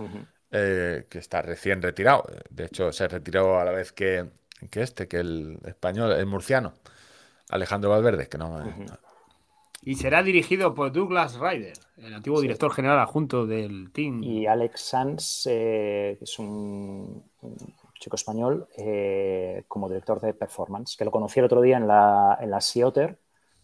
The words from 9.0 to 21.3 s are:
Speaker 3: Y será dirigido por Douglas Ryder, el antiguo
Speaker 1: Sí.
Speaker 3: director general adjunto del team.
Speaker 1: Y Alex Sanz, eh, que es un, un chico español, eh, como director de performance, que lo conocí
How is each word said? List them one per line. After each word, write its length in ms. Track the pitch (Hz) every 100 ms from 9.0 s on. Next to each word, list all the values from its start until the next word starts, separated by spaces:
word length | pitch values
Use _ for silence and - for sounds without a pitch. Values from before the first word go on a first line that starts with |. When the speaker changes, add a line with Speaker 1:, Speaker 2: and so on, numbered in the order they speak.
| _ _ _ _ _ _ _ -
Speaker 3:
Y 120 | 131 135
será 260 | 135 156
dirigido 520 | 190 180 160 190 185
por 180 | 131 139
Douglas 420 | 139 190 180 151 120
Ryder, 320 | 160 165 98 - - _
el 180 | 113
antiguo 240 | 107 107 151
Speaker 1:
Sí. 40 |
Speaker 3:
director 300 | 135 110 151
general 280 | - 131 143
adjunto 460 | 113 151 151 123 110
del 420 | 110 104 98 92
team. 300 | - 151 120
Speaker 1:
Y 240 | 120 110 107
Alex 340 | 113 117 -
Sanz, 640 | - 127 131 156 - - 131
eh, 640 | 117 113 110 104 104 101 101
que 60 |
es 140 | 117 -
un, 800 | 104 104 104 101 101 98 98 - - _
un 160 | 60 - - - _ -
chico 160 | -
español, 540 | - - 110 120 151 - -
eh, 880 | 107 104 98 98 98 92 92 92 -
como 220 | - 95
director 320 | 92 - 107
de 140 | 110
performance, 600 | 107 104 - 92 98 120 -
que 80 |
lo 60 | 107
conocí 300 | 113 107